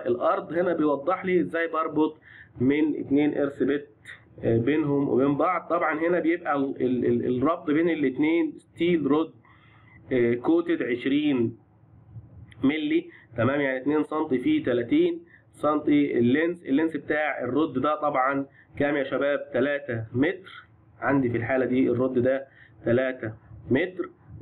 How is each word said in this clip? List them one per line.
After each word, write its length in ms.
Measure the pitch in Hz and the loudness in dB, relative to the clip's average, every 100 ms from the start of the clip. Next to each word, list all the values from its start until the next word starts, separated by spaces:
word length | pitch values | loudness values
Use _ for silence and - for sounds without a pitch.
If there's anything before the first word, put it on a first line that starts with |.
| - | -2
الارض، 460 | 180 156 190 - | 0 0 0 -2
هنا 200 | 165 185 | -2 0
بيوضح 520 | 165 151 139 143 185 185 | 2 0 0 -2 -2 0
لي 140 | 180 | 0
ازاي 280 | 143 165 165 | 0 -2 -4
بربط 500 | 156 160 151 156 - - - - - | -2 -2 0 0 -2 -18 -20 -16 -2
من 360 | 127 147 156 - | 2 2 2 0
اتنين 300 | 127 139 147 | 0 2 2
ايرث 300 | - 143 - | 0 -2 0
بيت، 240 | 135 143 - - - - - - | 0 -2 -6 -20 -20 -20 -20 -6
آه، 140 | 117 117 | 0 2
بينهم 520 | 127 156 147 143 143 | 2 0 2 0 2
وبين 280 | 120 139 143 | 2 2 2
بعض. 300 | 165 175 - | 0 0 -2
طبعًا 300 | 165 156 151 | -2 0 0
هنا 200 | 165 175 | 0 2
بيبقى 360 | 156 170 147 143 | 2 0 0 -2
ال-، 260 | 139 - | -2 -2
ال-، 240 | 127 123 117 | 0 0 2
ال-، 320 | 120 123 127 | 0 0 0
الربط 300 | 139 175 151 | 0 0 0
بين 180 | 151 170 | 0 2
الاتنين 600 | 160 135 127 151 170 160 - | 0 0 0 2 2 0 -4
steel 480 | - - 170 170 135 | -14 -4 0 2 2
رود، 260 | 151 160 - - - - - - - - | 0 0 -8 -20 -20 -20 -20 -20 -20 -4
آه، 220 | 131 120 | 0 2
كوتد 500 | 120 160 170 170 156 | 2 2 2 2 -2
عشرين 760 | 123 120 131 143 151 131 117 - _ _ - - - - - - - - | -2 -2 0 0 2 2 0 -4 _ _ -20 -20 -20 -20 -20 -20 -20 -2
ملي، 460 | 135 156 151 160 165 - - 117 | 0 0 0 0 -2 -10 -12 -2
تمام، 240 | 113 147 | 0 0
يعني 160 | 135 131 | 0 -2
اتنين 220 | 135 151 | 0 0
سنتي 340 | 147 156 160 127 | 0 -4 -2 0
في 220 | 139 156 | 2 0
تلاتين 640 | 135 120 117 147 175 170 - - _ | 0 -2 2 2 2 -2 -10 -20 _
سنتي 640 | - 147 151 151 147 143 123 | -4 -2 0 2 2 2 2
اللينس. 460 | 120 143 170 175 - | 2 2 0 -4 -2
اللينس 320 | 139 165 151 | 0 0 -2
بتاع 460 | - 151 151 127 | -4 -2 -2 -4
الرد 300 | 123 135 156 | -2 0 0
ده 220 | 131 143 151 | 0 -2 0
طبعًا 440 | 147 139 131 139 135 - - - | 0 0 0 0 -4 -12 -12 -4
كام 180 | 143 147 | 0 0
يا 80 | |
شباب؟ 360 | 131 131 143 139 - | -2 -2 0 -2 -2
تلاتة 500 | 123 139 143 135 113 113 | -2 0 -2 -4 -8 -4
متر. 540 | 120 151 190 - - - - _ - | 0 0 -2 -10 -20 -20 -20 _ -6
عندي 300 | 117 139 123 | -2 0 0
في 80 | 113 | -2
الحالة 280 | 113 131 123 | -2 0 0
دي 240 | 127 131 | 2 2
الرد 300 | 120 131 127 | 2 0 2
ده 280 | 123 135 - - - - 127 | 2 0 -4 -18 -20 -8 0
تلاتة 480 | 120 131 131 120 - - - - | 0 0 -4 -10 -10 -18 -12 -2
متر. 380 | 123 185 359 359 - - - | 0 0 -4 -12 -14 -20 -14